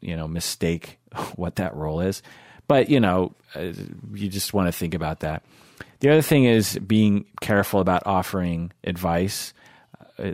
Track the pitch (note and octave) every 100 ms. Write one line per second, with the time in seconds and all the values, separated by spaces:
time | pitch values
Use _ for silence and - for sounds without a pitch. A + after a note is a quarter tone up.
0 | - E2 D#2+ E2 - - E2+ E2+ - -
1 | _ - - - E2+ - - D2 D#2 D#2
2 | F#2+ G2+ - - - - - C#3 B2 C#3
3 | G#2 F#2 F2+ - _ C#2+ F2 F#2+ G2 -
4 | A2 G2+ G2+ G2 - G#2 F2 - F2 E2+
5 | D#2 D#2 D#2 D#3 - _ _ - - _
6 | C#3 D#3 C#3+ D3 B2+ A2+ G2+ G2 F#2+ A2
7 | G#2+ G2+ - - - G2+ G2 G2+ F#2 F2+
8 | G#2 F#2+ F#2 F#2+ F2 E2 F2 - - F2
9 | F2+ E2+ F#2+ - - - _ _ _ _
10 | - - F#2+